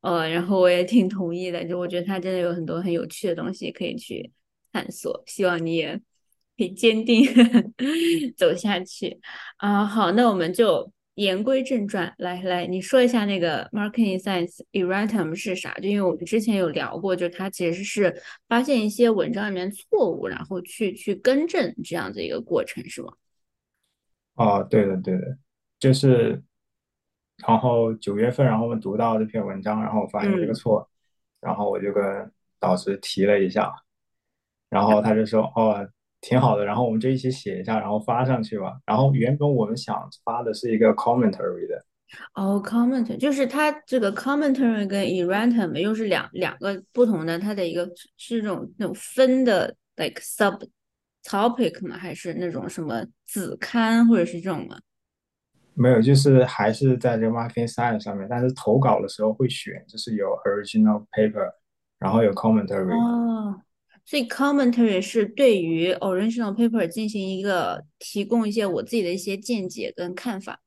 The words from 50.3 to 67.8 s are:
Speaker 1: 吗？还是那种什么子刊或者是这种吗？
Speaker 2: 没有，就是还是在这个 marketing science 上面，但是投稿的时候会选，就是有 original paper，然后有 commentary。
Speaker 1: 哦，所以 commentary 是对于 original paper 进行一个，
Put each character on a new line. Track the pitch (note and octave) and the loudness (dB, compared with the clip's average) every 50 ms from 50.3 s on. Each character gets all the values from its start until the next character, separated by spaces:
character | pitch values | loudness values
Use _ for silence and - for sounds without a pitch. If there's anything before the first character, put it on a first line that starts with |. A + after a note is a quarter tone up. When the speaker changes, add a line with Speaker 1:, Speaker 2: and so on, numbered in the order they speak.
| - - G#3+ G3+ - - - - _ _ _ _ _ _ _ _ _ _ _ - - G3 G#3 A#3+ A#3 A#3+ A#3+ E3 - - G3 | -2 0 0 0 0 -2 -14 -18 _ _ _ _ _ _ _ _ _ _ _ -6 -2 2 2 2 2 2 -2 -2 -2 -4 -12
Speaker 1:
吗？ | E3+ F3 - | -12 -10 -10
还 | F#3 F3+ E3 | -12 -12 -12
是 | - - F3+ D#3+ | -10 -10 -8 -6
那 | - F3+ F3 | -6 -6 -6
种 | D#3+ C3 F#2 - | -6 -6 -8 -10
什 | - - | -8 -8
么 | E3 D3 A#2 A2+ - - _ _ _ | -6 -6 -4 -6 -6 -8 _ _ _
子 | - - G#3 F#3 - - - | -12 -8 -8 -8 -8 -8 -10
刊 | - - - A#3+ A3+ A3 A3+ A3+ A#3 A#3 | -10 -4 -2 0 2 4 4 6 6 6
或 | A#3 | 6
者 | G3 E3+ | 4 4
是 | - - E3+ | 0 -2 -8
这 | E3 F#3+ | -6 -6
种 | E3+ C#3 F#2 | -6 -6 -8
吗？ | - - - _ _ _ _ _ _ _ _ _ _ _ _ _ _ _ _ _ _ _ | -12 -14 -20 _ _ _ _ _ _ _ _ _ _ _ _ _ _ _ _ _ _ _
Speaker 2:
没 | - A#2+ B2 | 2 6 6
有， | B2+ A2+ | 6 6
就 | A2+ C3 C#3+ | 8 8 6
是 | C#3 C#3 C#3+ C3+ B2+ B2+ | 8 8 8 8 8 6
还 | - - - G2+ G#2+ | 6 2 0 2 2
是 | A2 - C#3+ C3+ B2+ B2 | 2 2 2 2 2 2
在 | - B2 A#2 A2 | 2 0 0 2
这 | A2 | 0
个 | A2+ | 0
marketing | A2+ A#2 A#2 A#2+ - A#2+ A#2 A2+ | 0 -2 -4 -4 -4 -4 -4 -4
science | - - A#2+ A#2+ A2+ G#2+ | -2 -2 -2 -2 -2 -2
上 | G#2+ G#2 G2+ | -4 -6 -8
面， | G2+ F#2+ G#2 | -8 -6 -6
但 | A#2+ A#2+ | -4 0
是 | B2 B2+ B2+ | 0 0 -2
投 | - - - B2+ C3+ | -2 0 2 2 4
稿 | C3+ B2+ G#2+ G2 | 4 4 2 2
的 | G2+ F#2 | 0 -6
时 | - - G#2+ | -4 -2 -2
候 | A2 A2 | -2 0
会 | - C3+ A#2+ | 0 0 -2
选， | - - - G#2 - - - _ | -2 -4 -10 -12 -12 -14 -16 _
就 | - A2 | -14 -12
是 | - - A2 | -8 -6 -4
有 | G#2 G2 F#2+ G#2 - - | -2 -2 -2 -4 -2 -2
original | G2+ G2 G#2 G2+ - - A2 G#2+ G#2+ G#2+ G#2+ - _ | -2 -2 -2 -4 -2 2 4 4 4 4 2 -2 _
paper， | - G#2+ G#2+ G#2+ G#2+ G#2 F#2+ - - _ _ _ _ _ _ _ _ _ | 0 2 2 2 2 -2 -4 -4 -6 _ _ _ _ _ _ _ _ _
然 | - F#2 G#2 | -4 0 2
后 | A2+ | 4
有 | A#2 G#2 | 4 4
commentary。 | F#2+ - - A2+ A2 G#2+ G2 F#2+ G2+ G2 F#2+ F#2 F#2 | 2 2 2 2 2 2 2 0 -2 -2 0 0 2
Speaker 1:
哦， | A#3 A#3 A#3 A#3+ A#3 A#3 A#3 A3+ A3 G#3+ G#3 G3 F#3 _ _ _ _ _ _ _ _ _ | 2 2 2 0 0 0 -2 -2 -2 -4 -6 -8 -8 _ _ _ _ _ _ _ _ _
所 | - - D4 | -6 -4 -4
以 | A#3+ A#3 | -4 -4
commentary | - - C4+ C#4+ C#4+ C#4+ C4+ A#3+ A#3+ A#3+ A#3 A3 G3+ F#3 | -2 -2 0 2 2 4 2 2 4 4 2 4 2 0
是 | G3 - - A#3 G#3 | -2 0 0 0 0
对 | G#3 - - C#4 B3+ A3 F#3+ | 0 2 4 4 6 6 4
于 | E3+ E3 E3 D#3+ E3+ F3+ F#3 | 2 0 0 0 2 0 0
original | - - G3 F#3 F#3 G#3 A3+ A3+ A#3+ A#3 G3+ G3 | 0 -2 -2 0 0 0 -2 -2 -2 -4 -4 0
paper | A3+ A#3 A#3 A3+ A3+ F#3 E3 | 0 0 2 2 0 -2 -2
进 | E3 A3 A3 G#3+ | -4 -4 -6 -4
行 | A3 G#3 F#3+ F#3 | -4 -4 -6 -4
一 | F#3+ F#3 | -6 -4
个， | G3 G3+ F#3+ F3 C#3+ F2+ F2 - | -2 -2 0 0 -2 -2 -4 -8